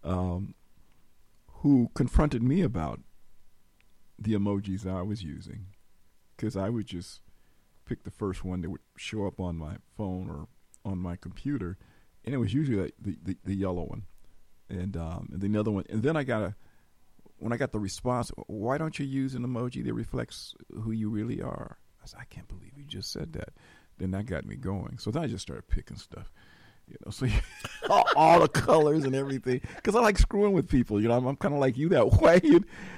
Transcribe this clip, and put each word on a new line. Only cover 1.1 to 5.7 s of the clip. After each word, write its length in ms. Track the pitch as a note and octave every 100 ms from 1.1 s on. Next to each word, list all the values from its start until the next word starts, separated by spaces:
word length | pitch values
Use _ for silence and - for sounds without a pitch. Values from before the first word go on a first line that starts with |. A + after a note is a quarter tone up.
| - - _ - -
who 280 | C#3+ C3+ A#2 -
confronted 480 | C3 - D3 A#2+
me 180 | B2 E3+
about 380 | D3 F#2 C#2 G#1+ - - - - - - _ _ - - - -
the 140 | G#2+
emojis 520 | G#2 G2+ G2+ G2+ F#2+ F#2+
I 180 | F#2
was 200 | G2 G#2
using, 440 | E2 C#2 - - G2